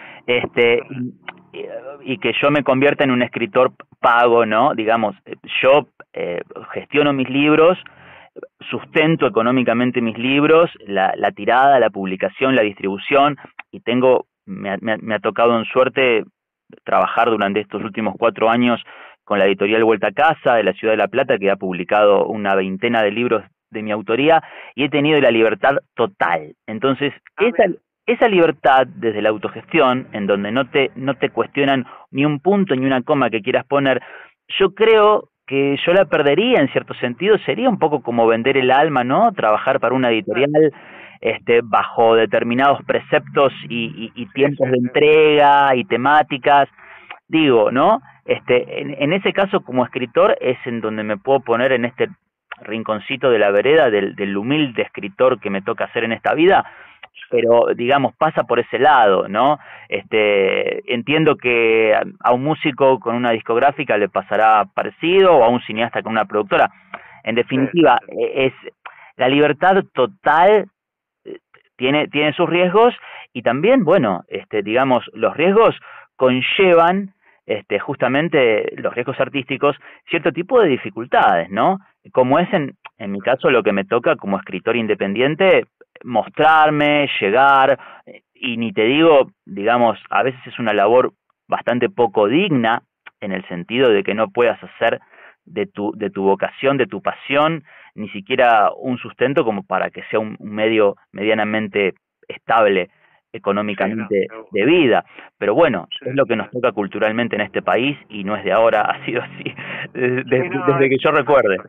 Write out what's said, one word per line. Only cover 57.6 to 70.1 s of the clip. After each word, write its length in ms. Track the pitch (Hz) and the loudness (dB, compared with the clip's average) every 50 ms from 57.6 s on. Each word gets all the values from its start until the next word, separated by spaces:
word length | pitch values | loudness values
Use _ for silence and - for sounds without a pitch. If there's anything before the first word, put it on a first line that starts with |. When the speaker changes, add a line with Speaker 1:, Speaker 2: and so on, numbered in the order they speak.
| - - 104 | 2 2 -2
Speaker 1:
digamos, 400 | 117 120 120 139 143 135 123 - | -4 -2 0 0 0 0 -2 -2
pasa 280 | _ 156 156 - - 147 | _ -2 -2 0 -2 -2
por 140 | - 120 120 | 0 0 -2
ese 180 | 113 - - 110 | -2 -2 -2 0
lado, 480 | 131 151 151 127 117 101 95 90 92 | 2 4 4 6 4 4 4 2 0
¿no? 320 | 101 95 107 123 143 151 143 - - - - - _ | -2 -2 0 0 0 0 -2 -6 -16 -20 -20 -12 _
Este, 1040 | - 98 - - - 110 107 104 104 98 95 95 98 98 - - - - - - 123 | -8 -8 -6 -2 -2 0 2 2 2 2 2 0 0 -2 -4 -4 -6 -8 -8 -6 -8
entiendo 420 | 120 117 - 147 156 160 151 139 | -6 -4 -2 -2 0 2 2 0
que 580 | - - 123 120 117 117 113 113 113 113 110 107 | 0 -2 -2 0 0 2 2 2 2 2 2 2
a, 80 | 107 101 95 95 - | 0 -2 -4 -10 -4
a 120 | - 117 123 | -2 0 0
un 100 | 123 131 | 0 0
músico 560 | 147 156 - - 160 135 - 139 135 131 117 | -4 -4 -2 -4 -6 -2 0 2 2 2 0
con 140 | - 117 117 | -2 -6 -4
una 160 | 120 123 120 | -2 0 -2
discográfica 640 | 117 113 - - 117 117 131 143 139 - 147 120 117 | -2 -2 -2 -2 -2 0 2 0 0 -2 -4 -2 -2
le 120 | 104 104 95 | 0 -2 -2
pasará 560 | - 104 95 - 104 101 110 113 110 107 98 98 _ | -2 -6 -4 -2 0 2 4 4 4 4 2 -2 _
parecido, 600 | - 107 104 - _ - 165 180 196 190 185 170 | -6 -8 -8 -8 _ -4 0 2 4 6 6 6
o 60 | 139 117 | 6 6
a 40 | 113 | 4
un 120 | 120 120 - | 2 0 -4
cineasta 400 | - 107 107 117 120 - 113 98 | -8 -6 -4 -4 -4 -4 -8 -6
con 100 | 107 113 | -4 -2
una 140 | 113 107 | -2 -2
productora. 440 | 98 104 104 104 95 175 156 127 110 - _ _ _ - - - - - - _ | -2 -2 -4 -2 0 0 0 0 0 -2 _ _ _ -20 -20 -20 -20 -20 -14 _
En 100 | 113 113 | -4 -2
definitiva, 640 | 120 117 - 135 131 - - - 175 156 135 120 - | -2 -2 -2 -2 -2 -2 -2 2 2 4 4 4 2
Speaker 2:
Sí, 60 | - | 0
sí, 100 | - - 98 | -6 -6 -6
sí. 40 | 120 | -6
Speaker 1:
e-, 240 | 113 - 131 135 | -4 -2 -2 -2
es, 60 | 131 - - - - - _ _ - - _ - - _ | -2 -2 -6 -16 -20 -20 _ _ -20 -20 _ -20 -20 _
la 120 | - 123 131 | -2 0 0
libertad 540 | 139 143 147 147 147 147 180 185 190 196 - - _ | 2 2 2 2 0 2 2 2 2 2 0 -2 _
total, 720 | - 127 110 | -2 -2 -2